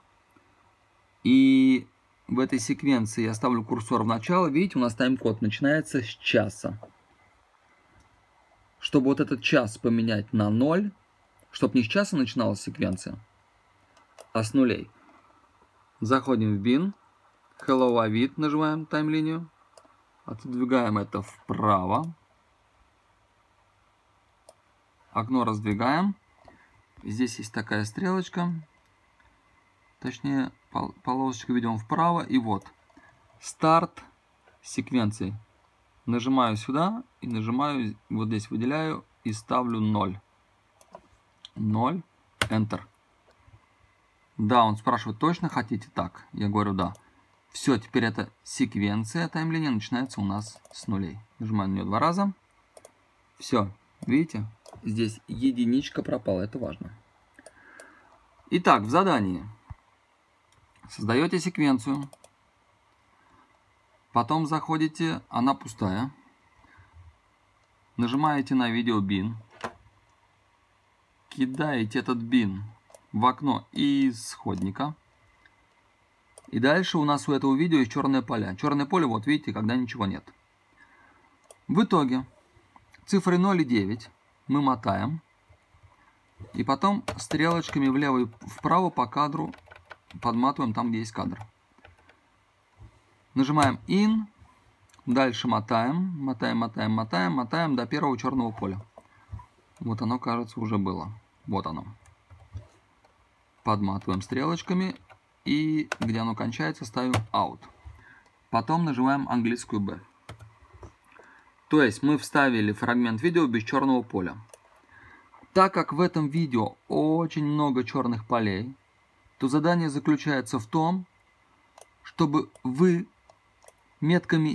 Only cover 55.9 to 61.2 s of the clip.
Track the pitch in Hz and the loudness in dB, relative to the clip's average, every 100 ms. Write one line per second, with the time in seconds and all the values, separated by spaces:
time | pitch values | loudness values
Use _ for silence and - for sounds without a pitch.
55.9 | - - 123 - 92 104 127 123 - - | -6 -4 -4 -2 -2 -4 -6 -8 -10 -14
56.9 | 110 _ _ _ - - - - - - | -18 _ _ _ -20 -20 -20 -20 -20 -20
57.9 | - _ _ _ _ - 180 180 127 107 | -20 _ _ _ _ -2 2 4 4 4
58.9 | 156 190 127 95 90 107 110 - - _ | 4 4 2 0 -2 -8 -16 -18 -20 _
59.9 | _ _ _ _ _ _ _ _ _ - | _ _ _ _ _ _ _ _ _ -20
60.9 | - 104 120 | -6 0 2